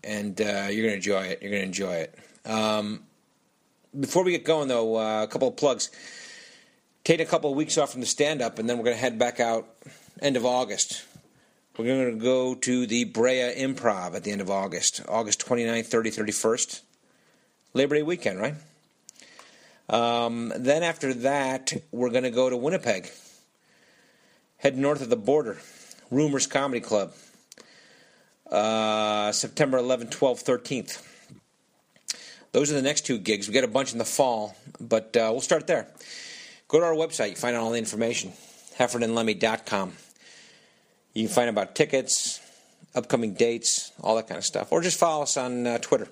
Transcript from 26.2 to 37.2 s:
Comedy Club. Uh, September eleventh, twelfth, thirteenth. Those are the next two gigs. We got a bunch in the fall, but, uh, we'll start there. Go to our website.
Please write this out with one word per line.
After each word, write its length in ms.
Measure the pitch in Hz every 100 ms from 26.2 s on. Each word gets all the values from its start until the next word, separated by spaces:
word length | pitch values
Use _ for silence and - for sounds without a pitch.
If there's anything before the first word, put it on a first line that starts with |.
| 151 139 -
Comedy 340 | 139 139 120
Club. 300 | - 107 90 - - _ _ - - - - - _ _ _ _ -
Uh, 840 | 98 107 110 107 107 107 107 104
September 460 | 104 110 - 143 131
eleventh, 320 | 123 127 117
twelfth, 320 | - 135 123 -
thirteenth. 560 | 123 160 131 - - - - - - _ _ _ _ _ _ - - - - -
Those 200 | - 143
are 40 | 147
the 60 |
next 180 | 131 151 -
two 120 | 120
gigs. 300 | 95 104 98
We 60 | 120
got 80 |
a 40 | 123
bunch 240 | 120 131
in 60 | 117
the 80 | 113
fall, 500 | - 135 113 107 - - -
but, 380 | 117 110 110 117
uh, 120 | 110
we'll 100 | 117
start 240 | - 165 -
there. 200 | 151 104 - - - - - - - _
Go 120 | 151
to 60 | 170
our 80 |
website. 380 | 156 160 -